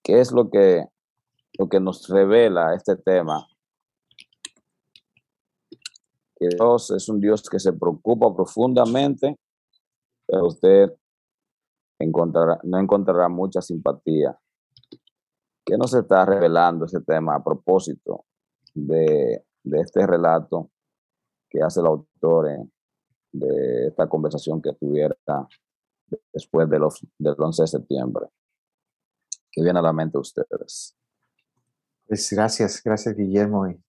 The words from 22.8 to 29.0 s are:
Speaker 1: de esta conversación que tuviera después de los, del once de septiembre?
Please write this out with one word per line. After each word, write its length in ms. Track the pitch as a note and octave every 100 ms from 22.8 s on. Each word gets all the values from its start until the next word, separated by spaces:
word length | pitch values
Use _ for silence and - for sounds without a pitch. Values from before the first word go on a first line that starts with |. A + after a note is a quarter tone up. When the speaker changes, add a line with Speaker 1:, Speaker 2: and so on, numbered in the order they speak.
| _ _ _ _ _
Speaker 1:
de 540 | - C2+ C#2 C2 B1 C2
esta 200 | - D#2+
conversación 540 | D#2+ D2+ D2+ D#2 D#2+
que 120 | D#2
tuviera 420 | D2 D2 D2 D2+ D2 - D2 C#2 _ _ _ _ _ - - _
después 360 | D#2 - D#2+ D#2+
de 100 | D2+
los, 260 | D2+ - - -
del 180 | D2+ C#2+
once 260 | D#2 E2
de 40 | D#2+
septiembre? 600 | D2 - C2+ B1 - - _ _ _ _ _ _ _